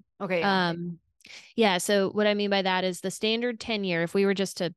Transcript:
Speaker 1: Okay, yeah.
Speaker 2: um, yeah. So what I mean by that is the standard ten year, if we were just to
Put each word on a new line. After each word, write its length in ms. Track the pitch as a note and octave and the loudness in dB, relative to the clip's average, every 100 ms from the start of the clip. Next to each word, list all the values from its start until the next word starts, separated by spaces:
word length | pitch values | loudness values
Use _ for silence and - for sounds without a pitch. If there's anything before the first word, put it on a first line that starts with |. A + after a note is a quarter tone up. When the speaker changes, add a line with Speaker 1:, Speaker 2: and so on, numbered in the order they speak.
| _ - | _ -10
Speaker 1:
Okay, 200 | G3 F3 | -2 0
yeah. 300 | G3 F#3+ F3 | 2 2 2
Speaker 2:
um, 280 | E3+ F3 E3+ _ _ - - - - | -2 -6 -10 _ _ -20 -20 -8 2
yeah. 220 | G#3+ F3+ | 2 2
So 320 | - G3+ F#3+ | 2 2 2
what 180 | G#3 G#3 | 2 2
I 60 | |
mean 160 | G#3 G3+ | 2 0
by 120 | G3 | 0
that 220 | F#3+ F#3 | 2 0
is 180 | F#3 F3 | 0 -2
the 100 | F#3 | -6
standard 480 | - G#3+ A3+ B3 A3 | -4 -2 0 -2 -6
ten 240 | - G#3+ | -4 -2
year, 200 | F#3+ E3+ | 0 0
if 100 | E3+ | 0
we 120 | G3 G3 | 2 2
were 80 | |
just 240 | F#3+ F#3+ - | 2 -2 -4
to 160 | E3+ | -6